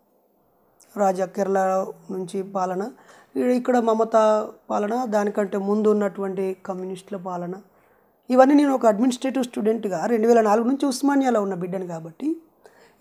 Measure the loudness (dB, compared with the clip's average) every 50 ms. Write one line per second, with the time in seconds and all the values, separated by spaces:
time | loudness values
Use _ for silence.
0 | _ _ _ _ _ _ _ _ _ _ _ _ _ _ _ _ _ _ -4 0
1 | 0 0 2 0 -4 -4 -4 -4 -2 0 0 0 0 0 0 -2 -2 -4 -8 -14
2 | -12 -10 -8 -8 -8 -6 -8 -8 -8 -6 -6 -4 -4 -4 -4 -4 -6 -8 -10 -16
3 | -20 -20 -20 -20 _ _ -4 -2 0 0 0 0 0 0 0 2 2 2 2 0
4 | 0 2 4 4 4 4 2 2 -2 -6 -10 -14 _ -6 -4 -4 -2 -2 -2 -4
5 | -2 -2 0 0 0 0 -2 -2 -4 -2 -4 -4 -2 0 0 2 4 4 4 2
6 | 0 -2 -4 -6 -6 -6 -4 -4 -4 -4 -6 -8 -8 -10 -8 -8 -8 -10 -10 -12
7 | -12 -12 -12 -10 -10 -8 -8 -8 -8 -8 -10 -12 -14 _ _ _ _ _ _ _
8 | _ _ _ _ _ 4 6 6 8 8 8 6 6 4 2 2 2 2 4 4
9 | 2 0 0 -2 -4 -4 -2 -2 -4 -4 -4 -2 -2 0 -2 -2 -4 -6 -4 -4
10 | -2 -2 0 2 4 4 6 6 4 4 2 2 2 0 0 0 0 -2 -2 0
11 | 0 0 0 2 2 2 0 0 0 -2 -4 -6 -6 -6 -6 -8 -8 -8 -10 -12
12 | -12 -14 -12 -8 -6 -6 -6 -6 -10 _ _ _ -20 -20 _ _ -20 _ _ -2